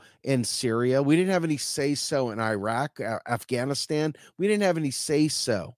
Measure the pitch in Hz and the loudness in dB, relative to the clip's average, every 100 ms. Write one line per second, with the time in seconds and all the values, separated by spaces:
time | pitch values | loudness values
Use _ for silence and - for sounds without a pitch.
0 | - _ - 131 110 - 123 113 123 135 | -8 _ -2 0 0 -2 0 2 2 2
1 | 143 160 185 185 165 143 - - 143 143 | 4 4 4 0 0 -2 -4 -2 -2 -2
2 | - 143 123 107 110 104 104 117 147 - | -2 -2 -2 -2 -2 -2 -2 -2 -4 -6
3 | 110 110 - 117 - 123 131 135 - 151 | -6 -4 -2 -4 -2 -2 -2 -4 -2 0
4 | 156 - - - 196 208 196 165 147 - | -2 -4 -12 -2 0 2 2 2 0 -2
5 | - 151 156 - - 101 82 | 0 2 2 2 -2 -2 -4